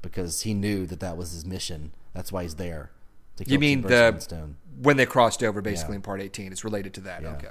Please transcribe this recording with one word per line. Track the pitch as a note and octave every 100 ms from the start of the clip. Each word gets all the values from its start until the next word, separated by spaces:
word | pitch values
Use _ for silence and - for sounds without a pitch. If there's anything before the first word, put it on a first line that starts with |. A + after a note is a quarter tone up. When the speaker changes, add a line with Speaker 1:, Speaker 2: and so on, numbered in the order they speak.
Speaker 1:
because | F#2 - F2 E2
he | G#2+
knew | G#2 G#2 G2+ F2+
that | F2
that | F#2 E2
was | F2
his | E2+ E2
mission. | F#2 - D#2+ D2+ - -
That's | F2+ F2+
why | F#2+
he's | F2 D#2
there, | F2 D#2+ - - - - - -
to |
Speaker 2:
You | F#2+
Speaker 1:
kill | C#3
two |
Speaker 2:
mean | D3 C3+
Speaker 1:
birds | A#2
with | A#2+
Speaker 2:
the, | A#2
Speaker 1:
one | F2+
stone. | - E2 D2+ C#2+ - C3+
Speaker 2:
when | C3 C#3
they | B2
crossed | C3+ A#2 -
over, | A2+ G#2
basically, | G2+ F#2+ D#2
Speaker 1:
Yeah. | G2+
Speaker 2:
in |
part | F#2+ G2
eighteen, | G2 - F#2+
it's | F#2+
related | A2 G2+ G2 -
to |
that. | F#2+ F2
Speaker 1:
Yeah. | D#2
Speaker 2:
Okay. | C#2+ -